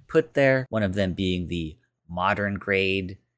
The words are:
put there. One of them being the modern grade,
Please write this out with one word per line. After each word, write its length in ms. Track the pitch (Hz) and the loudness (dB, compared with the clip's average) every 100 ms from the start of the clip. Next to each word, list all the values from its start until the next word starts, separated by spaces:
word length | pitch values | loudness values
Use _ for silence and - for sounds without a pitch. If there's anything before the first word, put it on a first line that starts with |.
| - | 0
put 260 | 160 156 | 0 2
there. 320 | - 139 131 127 | 2 2 2 0
One 140 | 110 | -2
of 120 | 101 90 | 0 0
them 180 | 95 | -2
being 340 | 85 92 90 82 | 0 0 0 -2
the 300 | 85 80 78 _ _ - | -4 -6 -10 _ _ -12
modern 460 | 87 92 104 101 101 | -2 0 0 -2 -4
grade, 640 | 101 95 95 98 92 95 _ | 0 0 2 0 -4 -10 _